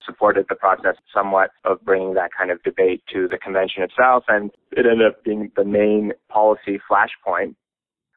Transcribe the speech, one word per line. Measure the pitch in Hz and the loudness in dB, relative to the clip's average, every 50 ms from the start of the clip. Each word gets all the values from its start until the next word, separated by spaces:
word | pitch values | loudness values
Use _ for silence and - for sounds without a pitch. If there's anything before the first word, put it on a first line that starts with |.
| - | -10
supported | - 85 - 107 104 - 98 95 - | -16 -4 0 2 2 2 2 0 -2
the | 95 | -4
process | - - 95 92 - - 95 92 - _ _ - | -2 0 0 0 0 0 -4 -4 -4 _ _ -4
somewhat | 107 98 98 95 95 95 92 - _ - | -4 -2 0 0 0 0 0 -2 _ -4
of | - 95 90 _ | -4 -4 -2 _
bringing | 101 98 95 95 95 92 | 0 0 0 0 -2 -2
that | 95 90 87 - - | -2 -4 -4 -4 -6
kind | 95 90 90 | -4 -4 -4
of | 85 - | -4 -6
debate | 98 87 - 95 92 90 - _ - - | -6 -2 0 2 0 0 -2 _ -10 -6
to | 101 92 | -6 -4
the | 90 92 | -4 -6
convention | 90 - 101 95 95 95 92 - 98 90 | -8 -8 -6 -4 -2 -2 -2 -4 -6 -6
itself, | 87 - - 127 131 127 123 - - | -4 0 2 2 4 4 2 2 0
and | 110 104 104 101 - _ _ _ | 0 -2 -2 -4 -10 _ _ _
it | - - 123 | -4 0 2
ended | 117 117 113 110 | 2 4 4 2
up | 107 101 - - | 2 0 -2 -6
being | 113 107 107 107 101 - | -6 -6 -6 -6 -6 -4
the | - 98 | -4 -2
main | 101 101 104 104 107 104 107 107 101 - - _ _ | 0 0 0 2 2 2 0 0 -4 -6 -10 _ _
policy | - 107 107 107 107 - - - 101 98 - - | 0 2 4 4 2 0 -2 -6 -8 -8 -4 0
flashpoint. | 104 98 107 113 - - - 101 90 87 95 87 - _ _ _ _ _ _ _ _ _ _ _ _ | 2 2 2 0 -2 -6 -6 -4 -4 -4 -4 -6 -8 _ _ _ _ _ _ _ _ _ _ _ _